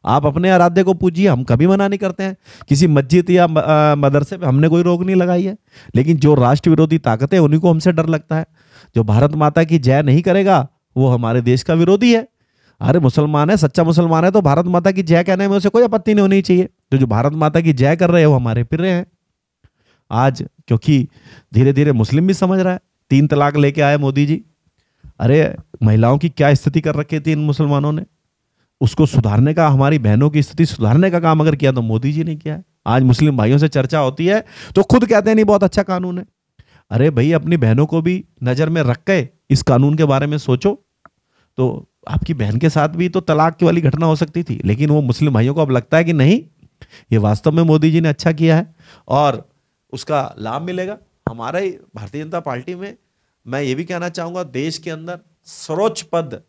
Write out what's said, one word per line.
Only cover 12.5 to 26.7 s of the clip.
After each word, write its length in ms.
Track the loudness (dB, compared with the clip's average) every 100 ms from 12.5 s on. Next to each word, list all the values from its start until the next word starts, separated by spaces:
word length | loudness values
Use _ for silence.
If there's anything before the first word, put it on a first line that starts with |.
| _ _ _
अरे, 180 | 0 2
मुसलमान 520 | 2 0 0 0 0
है, 60 | 0
सच्चा 280 | 0 0
मुसलमान 400 | 2 2 2 2
है, 60 | 2
तो 100 | 2
भारत 240 | 2 0
माता 260 | 0 0 0
की 120 | -2
जय 220 | 2 2
कहने 240 | 2 0 0
में 80 | 0
उसे 120 | 0
कोई 140 | 2
आपत्ति 320 | 2 0 0
नहीं 80 | 2
होनी 200 | 2 2
चाहिए। 260 | 2 0 0 _ _
तो 60 | 0
जो 100 | 2
भारत 260 | 0 0
माता 280 | 0 0 2
की 120 | 0
जय 240 | 2 2 2
कर 140 | 2
रहे 120 | 4
हैं, 40 | 4
वो 80 |
हमारे 300 | 2 0 -4
फिर 160 | -4 -2
रहे 100 | -2
हैं। 160 | -2 -6 _ _ _ _ _ _ _ _ _ _
आज 340 | 0 0 -2 -12 _ -4
क्योंकि 400 | -2 2 0 0 _ -20 -20 _
धीरे-धीरे 380 | 2 2 2 0
मुस्लिम 340 | 0 0 0 0
भी 80 |
समझ 260 | 0 0 0
रहा 120 | -2
है, 80 | -4 _ _ _
तीन 160 | 2 2
तलाक 300 | 2 0 2
लेके 240 | 0 2
आए 160 | 0 2
मोदी 300 | 0 0 -2
जी। 180 | -2 _ _ _ _ _ _ -20 _
अरे, 360 | 0 2 0 -6 -18 -2
महिलाओं 360 | 2 2 2 0
की 100 | -2
क्या 260 | 0 2
स्थिति 260 | 2 0